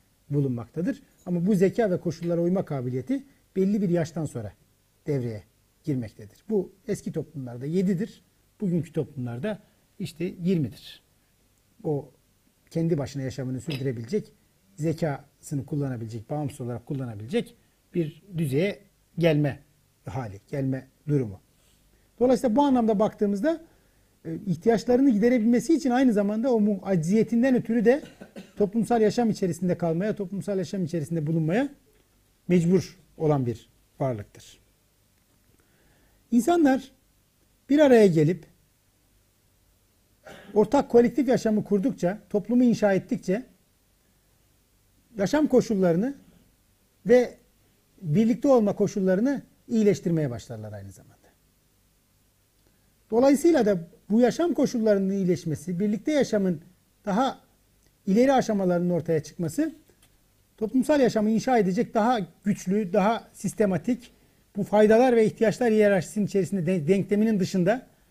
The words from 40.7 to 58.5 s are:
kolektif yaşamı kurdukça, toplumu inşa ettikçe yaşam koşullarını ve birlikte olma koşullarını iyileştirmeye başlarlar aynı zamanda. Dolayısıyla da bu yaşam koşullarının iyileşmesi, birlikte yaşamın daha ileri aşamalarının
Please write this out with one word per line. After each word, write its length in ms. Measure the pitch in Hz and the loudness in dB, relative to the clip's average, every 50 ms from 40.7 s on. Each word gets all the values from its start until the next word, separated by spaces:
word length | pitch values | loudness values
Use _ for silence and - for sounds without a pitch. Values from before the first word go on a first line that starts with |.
| - 277 277 - | 2 0 0 4
kolektif 380 | - 240 240 226 - 311 247 269 | 4 4 4 4 2 0 0 0
yaşamı 360 | 233 - - 220 214 208 - | 0 0 2 0 0 0 0
kurdukça, 540 | - 208 196 190 262 - - 180 175 202 - - - | 0 0 0 0 -2 -4 -2 -4 -4 -4 -6 -12 -4
toplumu 340 | - 208 185 - 247 247 254 | -4 -4 -2 0 2 4 4
inşa 280 | 240 208 - 214 202 | 4 2 2 2 2
ettikçe 540 | 196 185 - - 240 175 - 185 185 240 - _ _ _ _ _ _ _ _ _ _ _ _ _ _ _ _ _ _ _ _ _ _ _ _ _ _ _ _ _ _ _ _ _ 233 202 | 2 0 -2 -4 -8 -6 -2 -4 -4 -4 -4 _ _ _ _ _ _ _ _ _ _ _ _ _ _ _ _ _ _ _ _ _ _ _ _ _ _ _ _ _ _ _ _ _ -6 -4
yaşam 280 | 196 175 285 302 302 | -2 0 0 0 0
koşullarını 680 | - 262 233 - - 220 190 185 175 165 180 226 277 277 - _ _ _ _ _ _ _ _ _ _ _ _ _ _ _ _ - | 4 4 2 2 2 0 2 2 2 2 2 0 -2 -6 -10 _ _ _ _ _ _ _ _ _ _ _ _ _ _ _ _ 0
ve 280 | 180 240 247 233 - - _ _ _ _ _ _ _ _ _ _ _ _ - | 4 4 4 4 2 -6 _ _ _ _ _ _ _ _ _ _ _ _ -12
birlikte 460 | 196 151 147 202 226 220 254 - - 285 | -6 -2 2 2 2 2 0 0 2 4
olma 280 | 262 233 208 202 185 | 4 4 4 2 0
koşullarını 640 | - 208 185 - 208 185 185 185 190 233 277 277 202 - _ _ _ _ - | 0 -2 -2 -2 -2 0 0 2 2 0 -2 -2 -4 -8 _ _ _ _ -2
iyileştirmeye 600 | 233 220 208 208 165 147 - 180 170 160 151 127 | 0 2 2 2 2 0 -2 -2 -2 -2 -2 -4
başlarlar 420 | 120 107 - - 117 110 110 107 | -6 -10 -12 -14 -14 -14 -14 -14
aynı 200 | 104 101 101 98 | -14 -14 -16 -18
zamanda. 240 | 95 - - _ _ _ _ _ _ _ _ _ _ _ _ _ _ _ _ _ _ _ _ _ _ _ _ _ _ _ _ _ _ _ _ _ _ _ _ _ _ _ _ - | -20 -20 -20 _ _ _ _ _ _ _ _ _ _ _ _ _ _ _ _ _ _ _ _ _ _ _ _ _ _ _ _ _ _ _ _ _ _ _ _ _ _ _ _ -2
Dolayısıyla 560 | 214 233 269 277 285 285 - 339 330 269 214 | 0 4 4 4 4 4 4 4 4 4 4
da 120 | 208 202 170 165 - - _ _ - | 2 0 -2 -4 -12 -20 _ _ 0
bu 100 | 202 233 | 2 4
yaşam 340 | 247 226 190 - 339 349 - | 4 2 2 0 0 0 2
koşullarının 580 | - 262 - - 233 220 220 202 196 190 190 | 0 0 0 0 0 2 2 2 2 2 -2
iyileşmesi, 680 | 202 196 190 175 175 - - 165 143 - - 185 180 170 | -2 -2 0 0 -2 -2 -2 -6 -8 -6 -6 -8 -4 -2
birlikte 320 | 208 208 214 190 - 311 | -2 -2 -2 -2 -2 -2
yaşamın 480 | 302 277 233 - 220 202 190 185 170 147 - - _ _ _ _ _ _ - | 0 0 0 0 0 0 0 0 -2 -4 -8 -20 _ _ _ _ _ _ -6
daha 360 | 208 185 220 269 254 - - _ _ _ _ _ _ _ _ _ _ _ _ - | -4 -2 0 0 -2 -4 -8 _ _ _ _ _ _ _ _ _ _ _ _ -4
ileri 260 | 202 190 233 254 277 | 0 2 4 4 4
aşamalarının 580 | 269 247 - - | 4 2 2 0